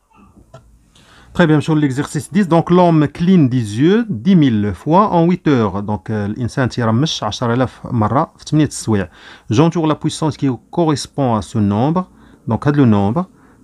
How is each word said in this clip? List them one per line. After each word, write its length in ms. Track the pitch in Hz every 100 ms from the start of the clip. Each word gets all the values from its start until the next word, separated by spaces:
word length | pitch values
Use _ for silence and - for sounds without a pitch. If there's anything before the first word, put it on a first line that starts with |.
| _ _ - _ _ - _ _ _ _ _ - -
Très 140 | - 170
bien, 120 | 151
sur 140 | 139
l'exercice 580 | 151 147 127 143 156 -
dix, 140 | 165 190
donc 240 | 165 160
l'homme 380 | 180 175 165 143
cligne 400 | - 175 190 135
des 320 | 127 107 107
yeux 260 | 151 214 226
dix 280 | 117 123 190
mille 360 | 143 110 101
fois 360 | 90 - 170 208
en 160 | 175 165
huit 220 | 180 165
heures. 340 | 131 107 95
Donc, 260 | 104 107 -
euh, 40 |
الإنسان 560 | 110 101 110 117 - 123
تيرمش 560 | - 113 113 156 -
عشرة 300 | 110 104 120
آلاف 320 | 120 123 - -
مرة 460 | 123 107 117 - _
في 80 |
ثمانية 220 | - 151 160
السوايع. 440 | - - 104 92 - - - -
J'entoure 340 | 110 165 175 156
la 100 | 151
puissance 400 | 156 - 160 -
qui 120 | 139 120 _
correspond 640 | - 160 139 - - 135
à 80 | 110
ce 160 | - 117
nombre. 460 | 101 101 135 170 180 _ - - -
Donc, 200 | 110 143
هذا 80 | 147
لو 80 |
نومبر. 400 | 131 101 98 135 185 _ _ _